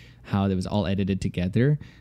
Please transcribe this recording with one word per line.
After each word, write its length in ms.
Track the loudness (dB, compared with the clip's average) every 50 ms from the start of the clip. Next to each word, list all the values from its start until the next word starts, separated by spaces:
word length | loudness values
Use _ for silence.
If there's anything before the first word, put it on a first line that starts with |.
| -20 -20 -20 -18
how 220 | -8 -4 0 0 2
it 80 | 2 2
was 120 | 0 -2
all 200 | -2 -2 -2 0
edited 340 | 0 0 0 0 0 0 0
together. 580 | -2 -4 -2 -2 -2 0 2 2 2 2 2 0 -4 -12 -20 -20